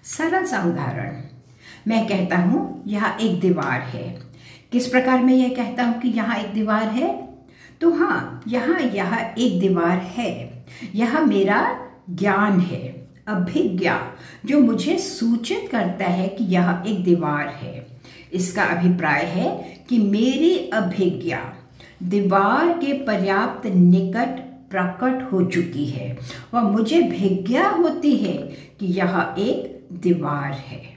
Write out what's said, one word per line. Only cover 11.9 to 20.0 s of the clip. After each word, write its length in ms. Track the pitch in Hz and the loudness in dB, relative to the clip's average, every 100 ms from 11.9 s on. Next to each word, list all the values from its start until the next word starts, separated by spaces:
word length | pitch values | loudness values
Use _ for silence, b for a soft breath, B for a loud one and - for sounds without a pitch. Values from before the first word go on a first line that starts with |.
| - - | -18 -12
ज्ञान 500 | 175 202 190 208 185 | -2 0 2 4 2
है, 480 | - 127 127 - - - - | 2 -2 -8 -14 -20 -18 -6
अभिज्ञा, 840 | 202 180 302 - 180 175 - - - B B 214 | -2 -2 0 0 0 0 -2 -6 -14 B B 0
जो 140 | 294 | 4
मुझे 380 | 226 202 180 359 | 4 4 0 -2
सूचित 680 | - - 226 233 - 392 - | -2 -2 0 0 0 -4 -2
करता 320 | 233 185 - | -2 -2 -2
है 240 | 190 180 185 | -2 0 -2
कि 160 | - | -2
यह 380 | 196 180 175 180 208 | 0 2 2 0 -2
एक 180 | 202 | -2
दीवार 420 | 180 170 151 147 143 | 2 2 2 -2 -4
है। 380 | - - 123 - - B B B | -8 -12 -14 -16 -20 B B B
इसका 300 | 180 180 202 | -4 -4 0
अभिप्राय 640 | 185 175 180 175 156 143 | 0 2 2 2 2 0
है 240 | - 180 - - B B - | 0 -2 -2 -4 B B -2
कि 100 | |
मेरी 720 | 240 | 2